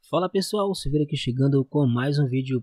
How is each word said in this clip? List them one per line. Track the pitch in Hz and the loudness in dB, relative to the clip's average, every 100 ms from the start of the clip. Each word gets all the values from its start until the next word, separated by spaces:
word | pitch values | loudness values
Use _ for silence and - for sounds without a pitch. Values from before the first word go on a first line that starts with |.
| _ 156 | _ -2
Olá | 180 | 0
pessoal, | 196 180 208 202 185 | -2 -2 -2 -2 -2
Silveira | 135 151 | -2 0
aqui | 147 143 | 0 -2
chegando | - 123 135 139 | -4 2 2 2
com | 131 151 135 | 0 0 2
mais | 120 139 143 | 2 0 0
um | 139 | 0
vídeo | 131 131 127 | 0 -2 -4